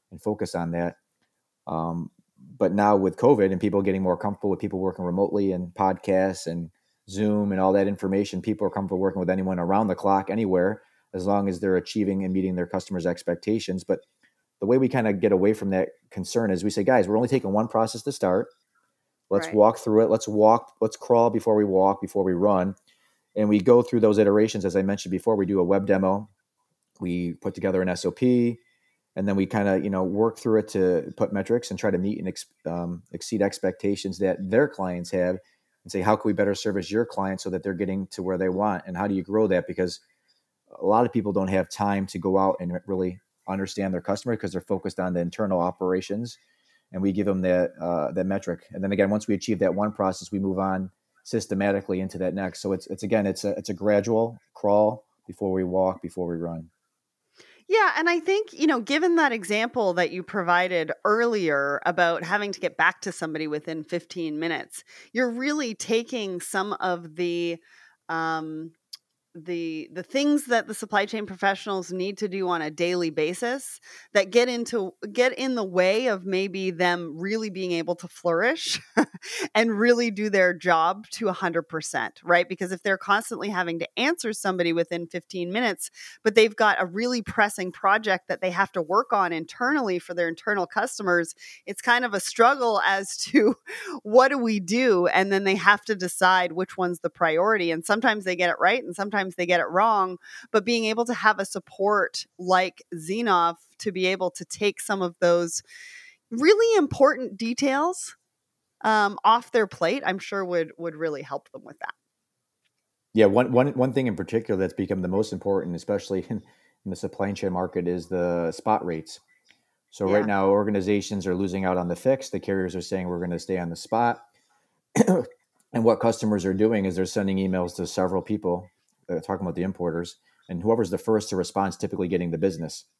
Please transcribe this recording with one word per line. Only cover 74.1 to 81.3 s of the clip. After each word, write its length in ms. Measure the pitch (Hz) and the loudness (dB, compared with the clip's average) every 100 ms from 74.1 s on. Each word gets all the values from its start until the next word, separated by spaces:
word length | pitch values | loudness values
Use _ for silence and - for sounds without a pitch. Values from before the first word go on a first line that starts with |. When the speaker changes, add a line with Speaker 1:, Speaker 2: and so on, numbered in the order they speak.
Speaker 2:
that 160 | 208 190 | 0 4
get 180 | 226 247 | 4 4
into, 440 | 240 233 233 190 - 214 | 0 -4 -4 -4 -8 -8
get 260 | 202 254 - | 0 0 2
in 180 | 262 247 | -2 -2
the 80 | |
way 420 | 190 180 185 220 254 | 0 2 4 2 0
of 180 | 196 | -2
maybe 460 | 185 185 196 190 190 | -2 -2 -2 -2 -4
them 480 | 165 180 175 165 156 | 2 2 2 -4 -8
really 320 | 190 220 220 | -4 -4 -4
being 220 | 185 185 | -6 -4
able 220 | 170 165 170 | -2 -2 -6
to 120 | 175 | -8
flourish 720 | - 175 165 226 320 - - - - | -6 0 2 0 0 -4 -6 -2 0
<laughs> 580 | 262 - - - 370 | 0 -4 -12 -8 -2
and 240 | 214 233 208 | 2 2 4
really 320 | 240 240 240 | 4 4 2
do 200 | 202 214 | -2 0
their 240 | 196 180 | 4 4
job 520 | 175 180 165 165 196 214 | 2 2 4 2 -2 -10
to 180 | - | -4
a 40 | 214 | -4